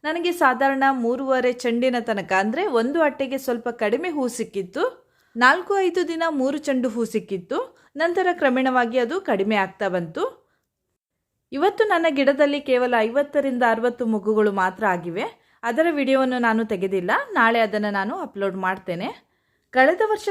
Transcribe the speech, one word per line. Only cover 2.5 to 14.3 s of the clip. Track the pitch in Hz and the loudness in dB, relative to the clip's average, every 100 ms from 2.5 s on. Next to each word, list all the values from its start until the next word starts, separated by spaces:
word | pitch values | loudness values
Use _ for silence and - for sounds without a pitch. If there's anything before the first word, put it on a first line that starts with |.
| 269 381 | 0 0
ಒಂದು | 240 233 330 | 2 2 2
ಅಟ್ಟೆಗೆ | 302 277 269 269 | 2 0 -4 -4
ಸ್ವಲ್ಪ | 262 233 240 | -4 -4 -4
ಕಡಿಮೆ | 233 208 226 359 | -4 -2 0 -2
ಹೂ | 294 254 | -2 -2
ಸಿಕ್ಕಿತ್ತು. | 233 220 202 180 269 480 - _ _ _ 233 | -4 -6 -6 -8 -4 -4 -4 _ _ _ 2
ನಾಲ್ಕು | 254 330 359 403 | 4 4 0 0
ಐದು | 370 359 330 | 0 0 -2
ದಿನ | 330 330 | -2 -2
ಮೂರು | 285 262 302 | 0 0 -2
ಚೆಂಡು | 302 262 247 | -2 -2 -2
ಹೂ | 226 | -2
ಸಿಕ್ಕಿತ್ತು. | 226 214 180 190 180 294 523 - _ 277 | -4 -4 -4 -8 -6 -6 -6 -12 _ -2
ನಂತರ | 330 349 370 | -2 0 0
ಕ್ರಮೇಣವಾಗಿ | 359 277 247 262 254 233 254 | 2 2 2 2 2 0 0
ಅದು | 240 359 | -2 -2
ಕಡಿಮೆ | 359 226 202 208 | -2 -2 0 0
ಆಗ್ತಾ | 185 - 196 | 0 -2 -4
ಬಂತು. | 180 170 170 453 - _ _ _ _ _ _ _ _ _ _ _ | -2 -4 -6 -6 -8 _ _ _ _ _ _ _ _ _ _ _
ಇವತ್ತು | 269 370 381 | -2 0 2
ನನ್ನ | 427 349 330 | 2 2 2
ಗಿಡದಲ್ಲಿ | 277 269 285 285 285 | 2 2 4 2 0
ಕೇವಲ | 277 247 247 240 | 0 2 2 2
ಐವತ್ತರಿಂದ | 220 254 285 294 269 247 240 | 2 0 0 0 0 2 2
ಅರವತ್ತು | 226 240 240 233 | 2 0 -2 -2
ಮೊಗ್ಗುಗಳು | 214 202 | -2 0